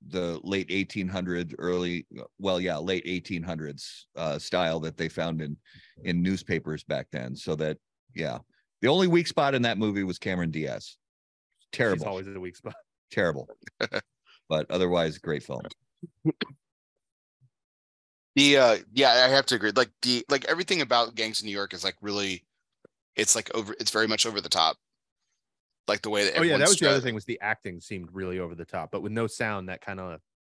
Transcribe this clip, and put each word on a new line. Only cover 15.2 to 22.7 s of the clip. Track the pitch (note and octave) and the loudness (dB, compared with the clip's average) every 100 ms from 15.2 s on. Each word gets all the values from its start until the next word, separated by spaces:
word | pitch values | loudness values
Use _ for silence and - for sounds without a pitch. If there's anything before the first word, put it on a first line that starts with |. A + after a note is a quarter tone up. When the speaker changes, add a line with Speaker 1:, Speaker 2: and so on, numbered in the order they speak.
| E2 D2+ | -6 -6
Speaker 1:
film. | - B1+ - - _ - - _ D#3 - - C#3 _ _ _ _ _ _ _ _ B2+ _ _ _ _ _ _ _ _ C#3 | -6 -12 -12 -16 _ -20 -20 _ -4 -4 -8 -14 _ _ _ _ _ _ _ _ _ _ _ _ _ _ _ _ _ 6
Speaker 3:
The, | C#3+ C#3+ | 8 10
uh, | B2 G2+ G2 | 8 6 0
yeah, | A2+ C3+ | 4 6
I | A#2+ B2+ | 8 8
have | C#3 C3 | 6 4
to | |
agree. | A#2+ G#2 | 2 2
Like, | G#2 A#2+ - | 4 2 0
the, | B2+ B2 - | -2 0 2
like, | C#3 - | 0 0
everything | E3 F#3 F3+ | -2 0 0
about | B2+ A#2+ A#2 | 2 2 2
Gangs | A#2 A2 G#2 | -2 -4 -4
of | G#2+ | -6
New | |
York | G2+ G2 | -6 -8
is, | F#2 | -4
like, | F#2+ - | -6 -6
really, | G2+ G2+ G2 F2+ _ _ _ | -6 -2 -2 -4 _ _ _